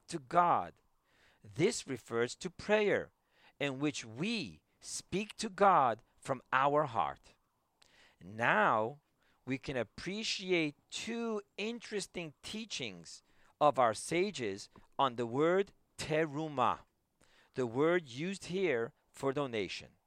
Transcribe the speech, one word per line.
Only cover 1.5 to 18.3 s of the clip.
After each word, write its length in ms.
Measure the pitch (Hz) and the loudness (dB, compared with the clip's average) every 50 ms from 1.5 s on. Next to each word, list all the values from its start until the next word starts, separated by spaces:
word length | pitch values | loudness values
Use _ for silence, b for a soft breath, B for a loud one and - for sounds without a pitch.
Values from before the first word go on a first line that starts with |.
| 98 117 160 226 240 - - - | -2 2 2 2 2 0 -6 -6
refers 480 | 135 117 - - 113 117 120 123 - | -8 -8 -8 -4 -2 0 0 0 -2
to 120 | - - 185 | -6 -12 -12
prayer, 600 | - - - - 208 214 208 196 151 101 76 69 _ _ b b b b b b b b | -12 -8 -2 2 2 4 4 4 2 0 0 -4 _ _ b b b b b b b b
in 220 | 139 143 131 131 | -4 -4 -2 -2
which 240 | 147 151 - - 120 | -2 -2 -2 -4 -8
we 560 | 113 107 120 165 220 240 220 151 95 78 73 _ _ _ _ | -10 -8 -6 -4 -4 -4 -4 -6 -8 -10 -16 _ _ _ _
speak 560 | - - - - - - - 185 220 214 - - | -14 -12 -12 -12 -8 -4 -4 -4 -4 -4 -8 -8
to 100 | - 226 | -8 -6
God 520 | 185 165 202 196 180 156 135 123 110 - - _ _ | 0 4 6 8 8 8 6 4 2 0 -6 _ _
from 240 | _ - - 135 120 - - - | _ -6 -4 -4 -4 -2 0 2
our 320 | 131 135 143 143 147 156 | 4 4 6 4 4 2
heart. 500 | 131 117 107 80 69 69 - _ - _ _ _ _ _ _ _ _ _ _ b b b b b b b b 85 | 2 0 0 0 0 -2 -8 _ -20 _ _ _ _ _ _ _ _ _ _ b b b b b b b b -18
Now, 760 | 90 104 110 117 135 170 214 208 165 123 110 110 117 147 147 _ _ _ _ _ _ _ _ - | -14 -6 0 2 2 4 4 4 4 4 4 2 0 -4 -8 _ _ _ _ _ _ _ _ -8
we 140 | 123 131 131 | -6 -6 -6
can 180 | - - 135 | -4 -4 -4
appreciate 1000 | 123 113 - _ - - 175 196 214 220 - - - 196 185 180 170 160 147 143 _ _ - | -4 -4 -4 _ -12 -8 -8 -6 -6 -4 -4 -4 -4 -2 0 0 2 2 0 -4 _ _ -12
two 520 | - - - 220 233 233 233 226 220 208 - _ _ | -10 -10 -8 -6 -6 -4 -4 -4 -4 -6 -8 _ _
interesting 760 | - 196 220 240 233 - - 226 202 180 - - 185 170 156 - _ - | -8 -6 -6 -8 -8 -10 -8 -6 -6 -6 -6 -8 -10 -10 -10 -12 _ -14
teachings 800 | - - 214 226 202 - - 135 110 92 87 82 - - - b b b b b b b b | -10 -10 -10 -10 -8 -8 -6 -6 -8 -8 -10 -14 -16 -18 -20 b b b b b b b b
of 180 | 147 147 135 135 | 4 4 6 6
our 160 | 123 113 107 | 4 4 4
sages 760 | - - - 160 170 190 208 175 139 120 101 95 101 - - b b b b b - | 2 -2 -2 0 0 0 0 -2 -4 -4 -4 -4 -6 -10 -14 b b b b b 0
on 180 | 139 131 120 | 0 0 2
the 100 | 113 120 | 0 -4
word 460 | 113 117 135 156 165 180 196 202 - - _ _ _ _ - | -2 0 2 2 2 2 2 0 -2 -6 _ _ _ _ -10
teruma, 800 | - - 156 156 165 156 139 151 160 156 147 131 120 107 87 - - _ _ _ _ _ _ _ b b b b b b b | -6 -2 0 0 0 0 -2 -6 -6 -6 -2 0 2 2 0 -2 -6 _ _ _ _ _ _ _ b b b b b b b
the 120 | 131 127 | -4 -2
word 420 | 117 110 131 151 165 175 180 165 131 | -2 0 2 2 2 2 0 -2 -4
used 380 | 113 131 160 185 | -10 -8 -6 -6